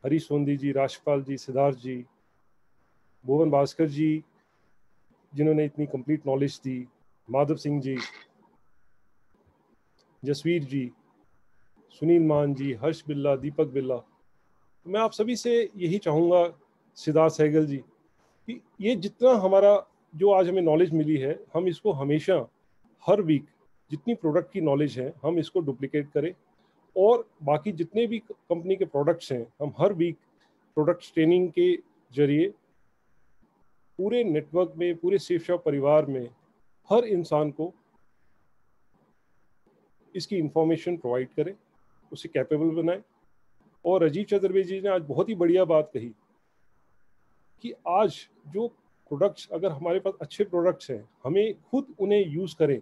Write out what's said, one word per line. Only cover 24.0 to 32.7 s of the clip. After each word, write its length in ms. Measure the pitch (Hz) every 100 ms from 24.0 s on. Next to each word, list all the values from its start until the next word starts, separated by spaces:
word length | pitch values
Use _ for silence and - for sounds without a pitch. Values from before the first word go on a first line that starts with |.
| -
product 380 | 233 165 156 175
की 80 | 196
knowledge 380 | 160 139 147 117
है, 140 | 127 -
हम 160 | 143 170
इसको 220 | 151 190
duplicate 500 | 156 127 135 151 143
करें 220 | 147 156 - _ _ _ _ _ -
और 300 | 202 233 - _
बाकी 300 | 147 151 170
जितने 340 | 165 170 208 233
भी 120 | 226
कंपनी 560 | - - _ 170 170 190
के 80 | 180
products 460 | 143 147 165 -
हैं, 140 | 127 117 _
हम 120 | 143 -
हर 140 | 180
वीक 240 | 185 170 151 _ _ _ _ _ -
प्रोडक्ट्स 360 | 151 170 -
training 360 | - 160 180 180
के 260 | 160 175 170 - _ _
जरिए 360 | 123 147 143 190 - _